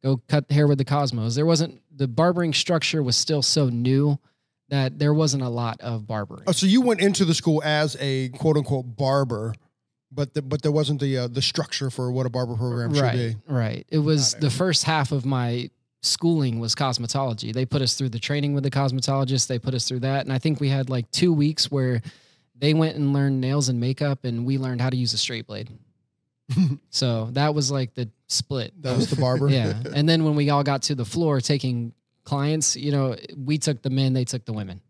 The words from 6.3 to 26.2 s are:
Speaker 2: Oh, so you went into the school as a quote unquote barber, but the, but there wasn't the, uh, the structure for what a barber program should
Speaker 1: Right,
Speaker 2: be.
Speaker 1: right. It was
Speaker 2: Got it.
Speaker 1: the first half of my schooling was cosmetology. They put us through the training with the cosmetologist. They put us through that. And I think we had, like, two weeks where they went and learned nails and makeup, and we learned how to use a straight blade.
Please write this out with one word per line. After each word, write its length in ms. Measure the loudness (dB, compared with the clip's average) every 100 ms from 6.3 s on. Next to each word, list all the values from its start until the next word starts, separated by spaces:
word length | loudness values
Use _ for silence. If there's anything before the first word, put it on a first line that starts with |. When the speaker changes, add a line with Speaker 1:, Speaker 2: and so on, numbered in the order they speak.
| -4 -2
Speaker 2:
Oh, 60 |
so 140 | 2 4
you 140 | 4
went 200 | 4 4
into 240 | 2 4
the 100 | 2
school 260 | 2 2 0
as 320 | 2 0 0 -2
a 300 | -2 -2 -4
quote 260 | 0 2 2
unquote 400 | 0 -4 -4 -2
barber, 560 | 2 2 2 -2 -6 -10 _ _ _ _ _
but 200 | -6 -4
the, 80 | -4
but 200 | -4 -2
there 100 | 2
wasn't 280 | 2 2 0
the, 180 | 0 0
uh, 80 | -2
the 160 | -2
structure 480 | -2 -2 -4 -4 -4
for 220 | -4 -2
what 120 | -2
a 60 | -2
barber 240 | -2 -4
program 400 | -2 -2 -2 0
should 80 | 2
Speaker 1:
Right, 120 | 2 2
Speaker 2:
be. 200 | 0 -4 -2
Speaker 1:
right. 340 | 0 0 -4 -2
It 100 | 0
was 360 | 4 4 2
Speaker 2:
Got 40 | 2
it. 20 |
Speaker 1:
the 80 | 0
first 340 | 2 2 2
half 260 | 2 0 0
of 160 | 0 0
my 440 | 0 0 -2 -6 _ _ _
schooling 580 | -4 0 2 2 2 0
was 160 | -2 0
cosmetology. 760 | 0 0 -2 -2 -2 -2 -4
They 140 | -4 0
put 160 | 0
us 120 | 0
through 160 | -2 -4
the 100 | -4
training 340 | -4 -2 0
with 80 | 0
the 80 | 0
cosmetologist. 800 | 0 0 0 0 0 0 0 0
They 100 | -2
put 160 | -4
us 140 | -4 -4
through 120 | -2
that. 240 | -2 -2
And 80 | -2
I 60 | 0
think 220 | 0 0
we 80 | 0
had, 200 | 0 0
like, 220 | -4 -4
two 220 | 2 4
weeks 360 | 4 2 0 -2
where 300 | 0 0 -2 -4 -20 _ _ _ _
they 160 | 2
went 240 | 4 2 0
and 160 | 0
learned 280 | 2 2 0
nails 280 | 0 0 0
and 120 | 0
makeup, 440 | -2 -2 -2 -2
and 220 | -4 -4 -2
we 100 | -2
learned 220 | -2 -2
how 80 | -2
to 80 | 0
use 160 | -2
a 60 | -2
straight 280 | -4 -6 -10
blade. 220 | -12 -12 -16 _ _ _ _